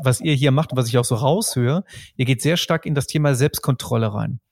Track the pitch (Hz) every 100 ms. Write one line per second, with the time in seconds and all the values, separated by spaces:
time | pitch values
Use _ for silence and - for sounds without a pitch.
0 | 131 123 160 143 143 135 160 131 117 123
1 | 120 113 135 180 220 - 120 165 - -
2 | - - 123 131 143 170 - 165 - 143
3 | 131 156 147 127 143 - - 127 - 117
4 | 113 104 107 120 _